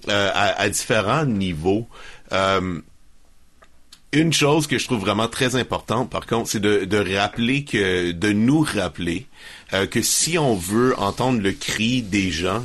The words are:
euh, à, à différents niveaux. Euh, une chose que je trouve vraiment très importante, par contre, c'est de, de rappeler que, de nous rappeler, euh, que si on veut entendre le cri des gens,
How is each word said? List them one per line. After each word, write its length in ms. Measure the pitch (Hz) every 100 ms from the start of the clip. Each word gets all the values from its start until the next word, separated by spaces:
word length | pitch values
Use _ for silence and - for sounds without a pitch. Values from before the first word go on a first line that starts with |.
| -
euh, 200 | 101 101
à, 260 | - 101 -
à 80 | 104
différents 560 | 90 - 113 98 143 147
niveaux. 640 | 101 95 78 85 104 117 - - - -
Euh, 480 | 95 95 95 92 85 - - - - - - - - - - - - -
une 220 | 143 165
chose 320 | 147 143 156 147
que 140 | 120
je 60 | -
trouve 160 | 120
vraiment 260 | 95 101 113
très 280 | - 131 127
importante, 540 | 113 90 - 113 127
par 160 | 92 -
contre, 240 | 117 -
c'est 100 | 113
de, 240 | 104 101 92
de 300 | 104 92 98
rappeler 480 | 101 - 117 139
que, 480 | 143 113 95 92 87
de 200 | 85 107
nous 300 | 104 117 156
rappeler, 680 | 151 107 90 - 85 87 - - - - -
euh, 140 | 95 98
que 160 | 120
si 380 | 107 - - 170
on 160 | 143 104
veut 440 | 87 107 127 -
entendre 400 | 101 - 127 120
le 100 | 98
cri 500 | 95 - - 113 127
des 300 | 104 101 95
gens, 320 | 80 90 107